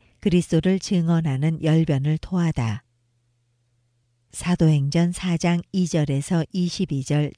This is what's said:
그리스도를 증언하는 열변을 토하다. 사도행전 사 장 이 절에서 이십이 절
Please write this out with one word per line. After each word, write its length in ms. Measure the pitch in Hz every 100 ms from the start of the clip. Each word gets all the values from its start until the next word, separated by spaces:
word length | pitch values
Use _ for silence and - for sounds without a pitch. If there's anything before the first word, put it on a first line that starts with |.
| _ _
그리스도를 580 | 208 175 - 165 185 190
증언하는 840 | - 185 165 165 160 135 156 160
열변을 540 | 156 160 160 139 143 156
토하다. 640 | - 185 170 156 113 107 - _ _ _ _ _ _ _ _ _ _ _ _ _ _
사도행전 800 | - 170 180 160 147 139 165 175
사 260 | 175 185 170
장 240 | 175 175 -
이 160 | 196 175
절에서 580 | 170 147 139 - 175 156
이십이 520 | 190 175 - 180 139
절 280 | 127 147 147